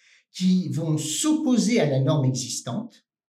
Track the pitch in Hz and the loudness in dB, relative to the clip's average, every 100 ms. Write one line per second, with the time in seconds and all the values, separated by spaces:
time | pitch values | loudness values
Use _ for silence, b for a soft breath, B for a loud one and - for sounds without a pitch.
0 | b b _ - 185 185 151 127 160 151 | b b _ -2 2 2 0 -4 -2 -2
1 | - - 302 302 254 240 190 233 147 135 | -2 -2 0 0 2 2 2 2 2 2
2 | 135 151 131 120 117 - - 123 - - | 2 2 0 -2 -6 -10 -8 -8 -8 -14
3 | _ _ | _ _